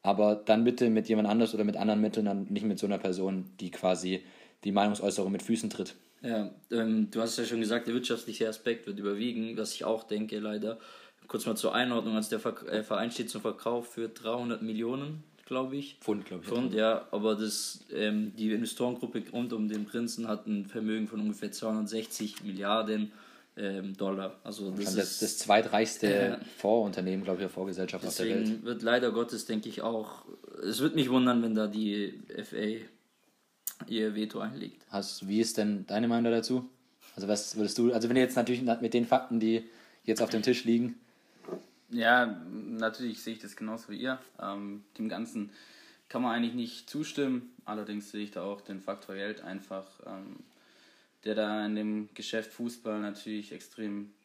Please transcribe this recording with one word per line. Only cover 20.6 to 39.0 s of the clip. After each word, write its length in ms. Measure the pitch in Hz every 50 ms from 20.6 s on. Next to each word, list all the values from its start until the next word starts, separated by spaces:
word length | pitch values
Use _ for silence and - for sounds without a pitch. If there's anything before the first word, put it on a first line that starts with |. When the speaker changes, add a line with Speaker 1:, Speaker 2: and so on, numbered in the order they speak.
| 98
Speaker 2:
Vermögen 420 | - - 117 110 107 107 110 107 104
von 100 | - 104
ungefähr 300 | 107 104 101 - 107 101
zweihundertsechzig 960 | - - 113 110 110 110 107 101 110 110 110 - - - 107 107 - - -
Milliarden. 680 | 104 92 95 98 101 107 113 110 104 107 107 104 104 - - - - - - - _ _
Ähm, 400 | - 104 98 98 98 95 98 95
Dollar. 420 | - 101 98 98 98 98 95 - - _
Also 260 | 101 104 104 98 95
das 140 | 95 101 101
Speaker 1:
Schon 120 | 95 95
das, 140 | 107 92 -
Speaker 2:
ist 100 | - -
Speaker 1:
das 160 | 110 - - -
zweitreichste 680 | - - 101 110 110 - 107 104 110 110 - - 110 104
Speaker 2:
Ja. 300 | 101 101 98 98 - - - - - -
Speaker 1:
Vorunternehmen, 680 | - 101 110 117 107 104 92 95 92 92 92 95 95
glaub 120 | 95 92
ich, 80 | 87 98
oder 60 | 90
Vorgesellschaft 540 | - 90 95 98 90 92 92 90 - 90 -
auf 100 | - -
der 100 | - 113
Welt. 140 | 113 113 113
Speaker 2:
Deswegen 200 | 113 107 110 110 110
wird 180 | 117 120 104
leider 300 | 110 117 120 123 123 120
Gottes, 340 | 104 117 117 117 120 107 -
denke 220 | - 113 107 107 117
ich, 140 | 101 -
auch, 420 | - 113 117 110 107 - - - - - - - - - - -
es 180 | 71 98 117 113
wird 140 | 139 156 160
mich 160 | 160 131 123
wundern, 320 | 127 127 127 123 120 117
wenn 120 | 117 113 110
da 120 | 110 107
die 540 | 104 104 107 110 104 101 104 101 95 - - - - -
F 160 | - 104 -
A 1300 | - - 107 107 113 113 110 - - _ _ _ _ _ _ _ _ _ _ _ _ _ _ - - - - 101
ihr 260 | 113 110 110 107 101
Veto 240 | 107 107 107 - -
einlegt. 440 | 101 110 131 - 95 - - - - _
Speaker 1:
Hast, 380 | - 101 98 - - - 98 95
wie 120 | 101 110
ist 180 | 113 113 - 110
denn 280 | 107 104 104 98 95
deine 220 | - 98 107 120 117
Meinung 160 | 117 117 117
da 60 | 117
dazu? 380 | 117 117 113 - 127 127 123 - - _ _ _ _ _ - - -
Also 140 | - 98 98
was 280 | - - - - -
würdest 220 | 110 107 101 - -
du, 140 | 117 123
also 160 | 123 113 117 117
wenn 80 | 123
du 40 | 131
jetzt 140 | 127 127 -
natürlich 260 | 131 117 123 123 120
na-, 160 | 131 120 117 117
mit 140 | 120 110 -
den 120 | 120